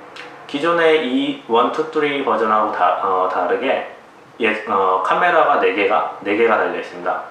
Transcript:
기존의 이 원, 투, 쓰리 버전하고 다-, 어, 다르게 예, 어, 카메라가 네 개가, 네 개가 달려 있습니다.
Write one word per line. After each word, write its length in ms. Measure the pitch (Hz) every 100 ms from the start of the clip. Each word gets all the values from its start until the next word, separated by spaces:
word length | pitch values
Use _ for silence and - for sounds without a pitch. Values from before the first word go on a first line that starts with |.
| - - - - -
기존의 600 | 139 160 170 160 156 131
이 340 | 131 143 - -
원, 240 | 113 123
투, 180 | 156 156
쓰리 320 | 156 147 139 127
버전하고 460 | 110 110 107 -
다-, 280 | - - -
어, 280 | 95 92 92
다르게 580 | - - - - 104 - - - - - -
예, 240 | 113 110 -
어, 340 | 98 95 92
카메라가 580 | - - 180 165 151 -
네 120 | 92
개가, 460 | 101 98 107 - -
네 160 | 98 104
개가 220 | 117 104
달려 200 | 90 87
있습니다. 440 | 80 87 87 80 -